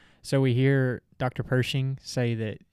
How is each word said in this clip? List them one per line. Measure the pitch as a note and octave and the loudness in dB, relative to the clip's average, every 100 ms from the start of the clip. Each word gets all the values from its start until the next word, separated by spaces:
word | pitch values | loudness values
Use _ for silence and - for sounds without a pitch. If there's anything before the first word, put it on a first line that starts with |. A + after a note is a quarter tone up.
| _ _ | _ _
So | - C#3 | -2 0
we | C3+ | 2
hear | A#2+ C3 C#3 B2+ A#2 - - | 4 4 4 2 -4 -10 -6
Doctor | B2+ - | -4 -4
Pershing | - B2+ A#2+ C#3 C3+ C3+ | -2 0 0 -2 -4 -6
say | - - A#2+ A2+ | -6 -2 -2 -2
that | A2 G#2 - | -4 -8 -16